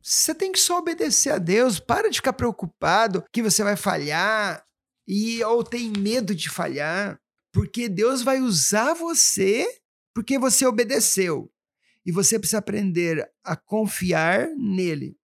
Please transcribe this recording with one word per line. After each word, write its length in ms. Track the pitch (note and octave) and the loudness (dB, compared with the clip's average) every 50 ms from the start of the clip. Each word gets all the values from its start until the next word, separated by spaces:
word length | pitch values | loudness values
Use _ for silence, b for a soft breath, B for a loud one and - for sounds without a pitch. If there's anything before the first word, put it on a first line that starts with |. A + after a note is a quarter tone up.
você 340 | _ - - - - - D#4 | _ 0 0 2 2 0 0
tem 160 | D#4 G4 F#4+ | -2 -2 0
que 80 | F#4 - | 2 0
só 180 | - - F4 | 2 2 0
obedecer 540 | F4+ E4+ E4+ E4 E4+ E4 D4 - - - C#4 | 0 0 -2 -2 -2 0 0 2 2 2 2
a 60 | - | 0
Deus. 420 | G#3 E3+ E3 F#3+ A3 B3+ B3+ G3 - | -2 0 2 4 4 4 2 0 -2
Para 300 | - - - G4 G#4+ G#4 | -2 -2 0 2 2 0
de 80 | B3+ | -2
ficar 160 | - - C4+ - | 0 -2 -2 -2
preocupado 920 | - B3 A#3+ - - - E3 _ _ - D3+ F3 G#3 A3+ A3 F#3 F3+ - _ | 0 -2 -4 -2 -4 -10 -12 _ _ 0 2 4 4 4 2 0 -4 -6 _
que 100 | - A#3 | -4 -2
você 220 | A3+ G#3+ F3 - G#3 | 0 2 2 2 2
vai 120 | G3+ G#3 | 0 -2
falhar 880 | - - G3+ F3+ D#3 C#3+ D3 D3+ E3 F#3 G#3 A3 G#3+ G#3 F#3+ D#3+ - _ _ _ _ _ _ _ _ _ | 0 0 -2 -2 -2 -2 -2 -2 0 0 2 0 0 0 -2 -4 -8 _ _ _ _ _ _ _ _ _
e, 360 | - F#3+ G3+ G#3+ A3+ A#3 A#3 A3+ | -4 -4 -2 -2 -2 -2 -2 0
ou 200 | G#3+ A#3 A#3+ A3+ | 2 2 0 0
tem 280 | A#3 A#3+ A#3+ A#3+ A3 | -2 -6 -6 -6 -4
medo 420 | G#3 G3+ G3 G#3 A3+ C4 A3 F3+ G#3 | -2 -2 0 0 0 0 0 -2 -4
de 160 | D#3 - C#3+ | -4 -4 -8
falhar. 720 | - - E3+ D3 C3 C#3 D3 D#3 E3+ F#3+ G3+ F#3+ - _ _ _ _ _ _ _ | -4 -4 -4 -4 -4 -4 -4 -4 -2 -4 -4 -6 -8 _ _ _ _ _ _ _
Porque 380 | - G3+ G3+ - - A#3 A#3+ A3+ | -2 -2 -2 0 -4 -4 -4 -4
Deus 320 | F#3 F3 G#3+ A#3+ C4+ B3+ | 0 2 2 2 2 0
vai 180 | A#3+ C4+ C4+ C4+ | 0 0 0 2
usar 540 | C4 A#3+ G3 D3 - - G3+ G#3+ A#3 C#4+ E4+ | 2 2 2 2 2 2 2 2 2 0 -2
você 760 | E4+ E4 E4 E4 - - - - G3 F#3+ F#3+ G#3 B3+ E4+ A#4+ B4 _ _ _ _ _ _ _ _ | -2 -4 -2 2 4 4 4 4 2 2 2 4 2 0 -2 -4 _ _ _ _ _ _ _ _
porque 260 | A#3+ G#3+ - C4+ C4+ | -8 -2 0 0 2
você 260 | B3+ C4 - - C4+ | 2 4 4 4 4
obedeceu. 840 | B3+ A3 G#3+ A#3+ G#3 C4+ - A3+ - - F#3+ F#3+ F3 D#3 C3 - - _ _ _ _ _ _ _ _ _ _ _ | 2 2 2 0 0 0 0 2 2 2 0 0 0 -2 -4 -6 -12 _ _ _ _ _ _ _ _ _ _ _
E 60 | F3+ | -2
você 260 | E3 G3 G3 - A3+ | 0 2 2 2 2
precisa 220 | G#3+ G#3+ - - G#3+ | 0 -2 -2 -2 -2
aprender 680 | G3+ - G3+ G#3 G3+ F#3+ E3+ F3 F3 E3 D#3+ D3 - - _ _ _ | -2 -4 -4 -2 -2 0 0 0 0 0 -2 -2 -4 -8 _ _ _
a 120 | E3 E3 | -8 -8
confiar 920 | - _ _ G3+ A3 A3 G3 - - F#3 F3+ E3+ D#3+ D#3+ E3+ F#3 G#3+ - E4 D#4+ | -8 _ _ -2 -2 -2 -2 -4 -4 -2 0 0 2 2 2 2 0 0 -2 -4
nele. 600 | C#4 B3+ G#3 F#3+ F#3 F#3 F3 D#3 C#3+ C3 B2+ - _ _ | -4 -4 -2 -2 0 -2 -2 -2 -4 -8 -10 -12 _ _